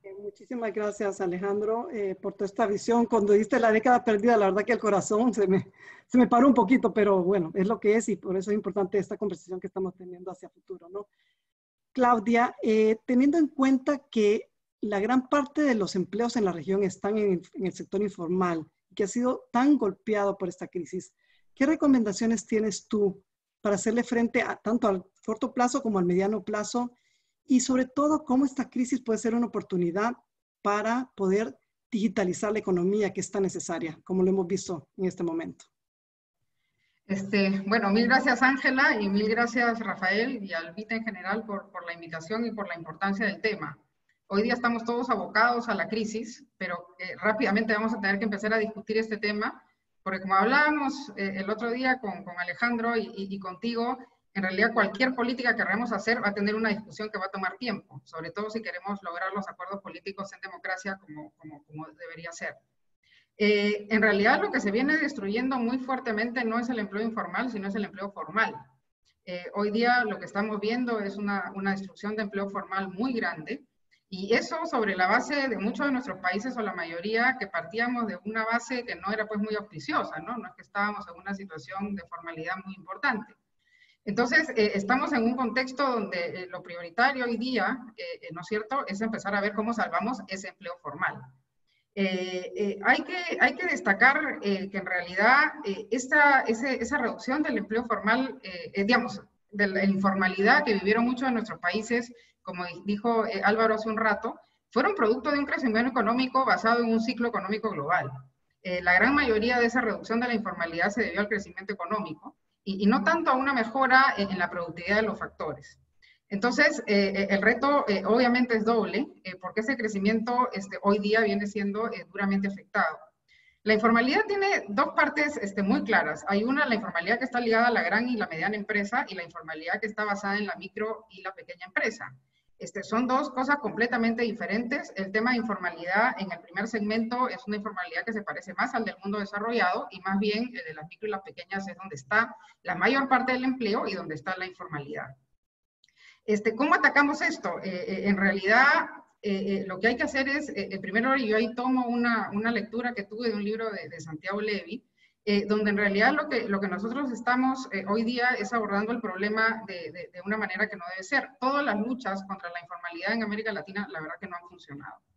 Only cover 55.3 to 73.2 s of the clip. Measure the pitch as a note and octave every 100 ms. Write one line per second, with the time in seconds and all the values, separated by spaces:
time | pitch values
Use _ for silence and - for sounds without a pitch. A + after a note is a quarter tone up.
55.3 | B3+ A#3+ A3+ F3 G3+ A#3+ G3+ A3 A#3+ G#3
56.3 | G3+ G3+ G#3+ A3+ G3+ - - G#3+ G3 F#3+
57.3 | G3 F#3 F#3 A#3+ G3 - - _ D#3+ D#3+
58.3 | G#3 G#3+ A3+ F#3+ F3 G3 G3+ F3+ F3 F#3+
59.3 | G3 F#3+ - F3+ G3+ F3 D#3+ G3 G3 G3
60.3 | F#3+ F#3+ F3+ F#3+ F#3 G3 F#3+ - D3+ D3+
61.3 | _ D#3 D3+ _ D3+ D#3 D#3 E3+ E3 E3+
62.3 | - E3+ - _ _ _ _ _ _ _
63.3 | - G#3 G#3 G#3 G#3 - G#3+ G#3+ G3 G#3+
64.3 | D4 G4+ C4 G3+ G#3+ C#4 D#4 D4 - G3
65.3 | A3 C4 C4 A#3 C4 C4 B3+ A#3 G#3+ A#3+
66.3 | B3+ A3+ A#3 A#3+ A#3 G3+ G3 A3+ A3 F3
67.3 | F#3 B3+ G#3+ G3 G3+ F#3+ - G3 - D3+
68.3 | F#3+ - - - _ _ _ _ _ -
69.3 | F3+ F3+ G3+ G#3 G#3+ A#3+ B3 A3 F#3+ F3
70.3 | G3 G#3+ G#3 G#3+ B3 A#3+ A3 G3+ G3+ G3+
71.3 | G3 F3+ G3 G3 G3 G3 - G3+ G#3+ G3+
72.3 | G3 G3+ G3+ F#3+ F#3+ F#3+ F3 C4 A#3